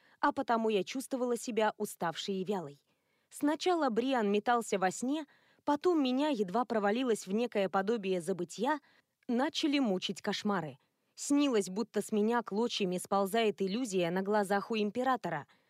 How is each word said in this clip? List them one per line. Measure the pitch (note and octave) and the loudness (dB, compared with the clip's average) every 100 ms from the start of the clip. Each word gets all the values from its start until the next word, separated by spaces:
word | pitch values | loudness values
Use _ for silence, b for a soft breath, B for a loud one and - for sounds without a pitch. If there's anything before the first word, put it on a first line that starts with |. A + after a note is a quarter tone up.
| b b | b b
а | D4 | 0
потому | C#4+ C4 A3+ A3 | 0 0 2 2
я | G#3 G3+ | 0 -2
чувствовала | C4+ - C4+ B3 A#3 | -6 -6 -4 -2 -2
себя | - A3 G#3+ - | -2 0 0 0
уставшей | G#3+ - E3+ - - F#3+ | -8 -4 -4 -4 -4 -4
и | F3 | -2
вялой. | G3 D3 C#3+ _ _ _ _ _ | -4 -6 -14 _ _ _ _ _
Сначала | - D4 D#4+ F4+ E4+ C#4 | -4 -2 0 2 2 2
Бриан | A3 C4 B3+ G3+ | 2 0 2 2
метался | G#3 B3 A#3+ A3 G3 | 2 2 0 2 0
во | F#3 | 0
сне, | - B3 D4+ C#4+ b b b - | 0 -4 -4 -6 b b b -2
потом | D4 F#4 E4 | 2 4 4
меня, | C4 B3+ D4+ | 2 2 2
едва | A#3+ F#3+ A#3 | 0 0 0
провалилась | B3 A3 G3+ G3+ C4 G#3 F3+ | 0 0 2 2 2 0 0
в | |
некое | G#3 A#3+ G#3+ F#3+ | -2 0 0 0
подобие | G3 F#3+ A#3 F#3+ F#3 | 0 0 -2 0 -2
забытья, | D#3+ F3 F3 - A#3+ D4+ b b b b - | -2 -4 -4 -4 -2 -2 b b b b -4
начали | A#3+ D4+ - D#4+ C#4+ | 0 0 0 0 2
мучить | A#3+ F#3 - F#3+ | 2 0 -2 -6
кошмары. | - F#3+ G#3 G3 D#3 B2+ _ _ _ - | -4 -2 0 -2 -2 -10 _ _ _ -12
Снилось, | - C#4+ D4 A3 F#3+ | 0 2 4 2 0
будто | F#3 A#3+ G#3 | -2 -4 -2
с | - | -2
меня | G#3+ G#3+ A#3+ | 2 2 2
клочьями | A3+ G3 A#3 - F#3+ F3+ | 0 -2 -2 0 -2 -2
сползает | - G3 G3 A3+ A3 - | 0 0 2 2 0 0
иллюзия | G3 G#3+ B3+ F#3 E3+ | -2 -2 -2 0 0
на | F#3 | 0
глазах | F#3+ G#3+ G3 G3+ G3 | 0 0 2 0 0
у | A3 | -2
императора, | G#3 A#3+ C4 B3 F3+ D#3 C3+ b b | -2 0 0 0 -2 -6 -8 b b